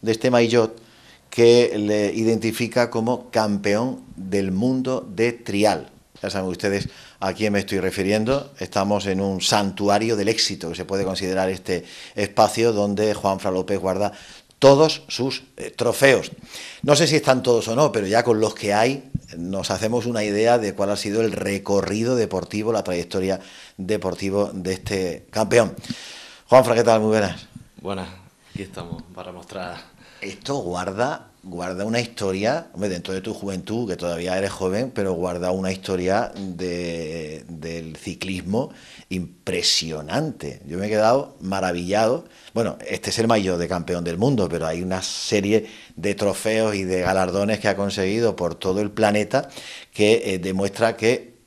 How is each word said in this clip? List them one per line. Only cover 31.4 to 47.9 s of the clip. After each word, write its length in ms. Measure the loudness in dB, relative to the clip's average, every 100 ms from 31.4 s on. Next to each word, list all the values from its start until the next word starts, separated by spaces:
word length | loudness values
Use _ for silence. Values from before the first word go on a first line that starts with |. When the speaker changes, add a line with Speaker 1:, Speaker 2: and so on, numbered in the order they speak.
Speaker 1:
guarda 420 | -14 -10 -8 -6
una 160 | -4 -2
historia, 680 | -4 -4 -4 -2 -2 -2 -6
hombre, 160 | -6 -6
dentro 240 | -6 -6
de 80 | -8
tu 140 | -6
juventud, 520 | -8 -6 -8 -6 -4 -4
que 100 | -4
todavía 420 | -4 -4 -2 -2
eres 120 | -4
joven, 400 | -2 -2 -2 -4
pero 220 | -4 -2
guarda 380 | -2 -2 -2 -2
una 200 | -2 -2
historia 600 | -4 -4 -2 0 0 -2
de, 1120 | -6 -10 -6 -6 -4 -6 -6 -8 -8 -10 -12 -14
del 500 | -14 -10 -10 -12 -12
ciclismo 760 | -12 -10 -8 -8 -4 -4 -4 -10 -20 -20 -8
impresionante. 1500 | -8 -8 -10 -6 -2 0 0 -2 -8 -4 -4 -4 -6 -12 -12 -10
Yo 120 | -6
me 80 | -2
he 20 |
quedado 480 | 2 4 4 0 -10
maravillado. 840 | -6 -2 -2 -2 0 2 2 0 -4 -20 -8
Bueno, 240 | -4 -4 -4 -8
este 220 | -8 -4
es 80 | 0
el 100 | 2
maillot 300 | 4 2 0
de 100 | -2
campeón 340 | -4 -2 -4
del 140 | -2 0
mundo, 320 | 2 2 0
pero 180 | -2 -4
hay 160 | -4
una 200 | -4 -4
serie 640 | -6 -8 0 0 2 0 0 -16 -20
de 200 | -6 -4
trofeos 600 | 0 -2 -2 -2 0 0
y 100 | 0
de 180 | 0 0
galardones 580 | 2 2 2 0 0 0
que 80 | 0
ha 80 | 0
conseguido 580 | -2